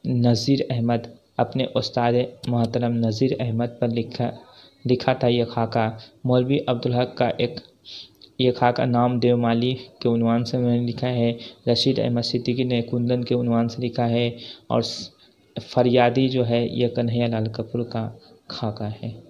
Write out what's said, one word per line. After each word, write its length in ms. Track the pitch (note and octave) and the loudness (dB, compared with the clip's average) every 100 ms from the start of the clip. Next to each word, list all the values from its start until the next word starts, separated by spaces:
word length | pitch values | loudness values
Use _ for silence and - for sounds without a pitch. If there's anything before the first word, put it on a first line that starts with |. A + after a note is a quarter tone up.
| - | -2
नज़ीर 640 | B2+ A#2+ A2+ - C3+ - | 2 4 2 2 0 0
अहमद, 440 | A#2+ A#2 A#2 - - _ - | -2 0 0 -4 -18 _ -2
अपने 260 | A#2+ C3 | -2 -2
उस्ताद 640 | B2+ B2 A#2+ - A#2+ A#2+ B2 - - | -2 -2 -2 0 2 2 0 -6 -4
मोहतरम 440 | A#2+ A2+ A#2 A#2 | 0 0 0 0
नज़ीर 440 | A#2 A2+ A2 C3+ - | 0 0 2 0 0
अहमद 280 | A#2+ A2 A#2 | -2 -2 -4
पर 200 | - A#2+ | -2 -2
लिखा, 440 | A#2 A2+ - A#2+ - - - - _ B2 | -2 -4 -4 -4 -6 -20 -20 -20 _ 0
लिखा 280 | B2+ - | 2 2
था 140 | C3 B2 | 2 2
ये 160 | A#2+ | 2
खाका। 540 | A#2 - A2+ A#2 A2 A2 - _ B2+ | 0 -2 -2 0 -2 -4 -18 _ 0
मौलवी 320 | B2+ B2+ C#3 | 2 2 0
अब्दुल 360 | - A#2+ B2+ | 0 -2 0
हक 200 | A#2+ B2+ - | 0 -2 0
का 100 | B2 | -2
एक, 320 | - A#2+ A2+ - _ - - - _ - - | 0 -4 -4 -16 _ -20 -18 -20 _ -20 0
ये 120 | B2+ | 0
खाका 320 | A#2+ B2 A#2+ | 4 2 2
नाम 360 | B2+ A#2+ B2 B2 | 0 2 2 2
देवमाली 540 | A#2+ A#2+ A#2 A#2 B2 | 2 2 2 2 0
के 340 | B2+ - - B2 | -2 -10 -4 0
उन्वान 360 | A#2 A#2 A#2 | 2 2 0
से 120 | A#2+ C3 | 0 0
उन्होंने 240 | A#2+ A#2+ | 2 2
लिखा 260 | A#2+ A2+ B2+ | 0 -2 -2
है। 320 | B2 A#2 A#2 - - - | 0 0 -2 -10 -8 -2
रशीद 320 | A#2 C#3 C3 | 2 2 2
अहमद 220 | A#2 A#2+ | 0 0
सिद्दीकी 420 | A#2+ B2 A#2+ B2 | -2 -2 -2 -2
ने 180 | B2+ A#2+ | 0 -2
कुंदन 400 | A#2 B2 A#2+ B2 | -2 -2 0 0
के 120 | A#2+ | 0
उन्वान 340 | B2 A#2+ A#2 A#2 | 0 2 0 0
से 140 | A2+ | -2
लिखा 220 | B2 A#2 | -4 0
है 320 | A#2+ A#2 A#2+ A#2 - - _ | 0 2 0 -4 -16 -18 _
और 120 | A#2 | -2
स-, 280 | A#2 - G2 _ _ _ _ - | -2 -8 -14 _ _ _ _ -14
फरियादी 680 | - - B2 B2 A#2+ A#2+ C3 | -2 2 4 6 4 4 2
जो 160 | B2+ | 2
है 340 | A#2+ A#2 A#2 A#2+ | 2 0 0 0
ये 80 | A#2+ | -2
कन्हैया 380 | B2 A#2 A#2+ A#2 | 0 0 0 0
लाल 200 | A2+ A2 | 0 -2
कपूर 360 | A2 A2 A#2+ | -4 -6 -6
का 380 | A#2+ A2+ G#2+ - - - _ | -4 -4 -6 -10 -20 -20 _
खाका 360 | - A2 G#2 G#2+ | -6 -6 -6 -8
है 360 | A2 A#2 A2 | -8 -10 -12